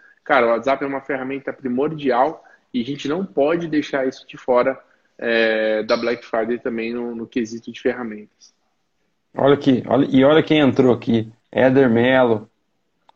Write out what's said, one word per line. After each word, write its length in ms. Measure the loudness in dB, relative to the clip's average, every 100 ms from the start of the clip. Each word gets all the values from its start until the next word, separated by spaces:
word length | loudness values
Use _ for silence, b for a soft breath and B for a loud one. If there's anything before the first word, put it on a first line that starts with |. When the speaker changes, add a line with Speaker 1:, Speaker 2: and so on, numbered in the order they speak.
| b b
Speaker 1:
cara, 220 | -2 0 2
o 40 |
WhatsApp 320 | 0 -2 -4
é 40 | -4
uma 140 | -8
ferramenta 520 | -8 -8 -8 -8 -10
primordial 920 | -10 -6 -2 -4 -2 -2 0 0 -2 b b _
e 100 | -6
a 20 |
gente 220 | -6 -6 -6
não 180 | -6
pode 440 | -4 0 0 0 -2
deixar 380 | -4 -2 -4 -4
isso 180 | -6 -14
de 100 | -10
fora, 420 | 0 2 2 -2 _ _ _ -8
é, 680 | -2 2 2 2 0 -2
da 120 | 0 -2
Black 280 | -2 -4 -4
Friday 320 | -4 -2 -4
também 340 | -4 -6 -6
no, 220 | -6 -8
no 120 | -10 -8
quesito 440 | -6 -6 -8 -14
de 100 | -6
ferramentas. 720 | -4 -4 -8 -12 -18 _ -20 _ _ _ _ _ _ _ _ 0
Speaker 2:
Olha 180 | 2
aqui, 280 | 4 2 0 2
olha, 200 | 0 2
e 120 | 4
olha 180 | 6 4
quem 160 | 4 2
entrou 320 | 4 4 2
aqui, 360 | 2 0 -2 -2 -12 _
Éder 380 | 2 4 4 4
Melo. 580 | 4 4 4 2 0 -4 _ _ _ _ _ _